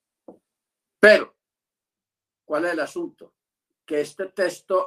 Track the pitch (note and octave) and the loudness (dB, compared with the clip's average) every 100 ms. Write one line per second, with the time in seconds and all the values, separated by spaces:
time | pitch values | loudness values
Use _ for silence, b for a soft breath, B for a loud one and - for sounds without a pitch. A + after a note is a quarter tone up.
0 | _ _ - - _ _ _ _ _ - | _ _ -20 -20 _ _ _ _ _ 4
1 | G#3 G#3 A2+ _ _ _ _ _ _ _ | 6 6 2 _ _ _ _ _ _ _
2 | _ _ _ _ - D3+ F3 E3 C#3 F3 | _ _ _ _ -6 -4 -2 -4 -6 -8
3 | E3 - - _ _ _ _ _ - D3 | -12 -12 -20 _ _ _ _ _ -8 -6
4 | D3 - F#3+ - F3+ F3 - F#3 | -6 -8 -12 -4 -4 -6 -4 -4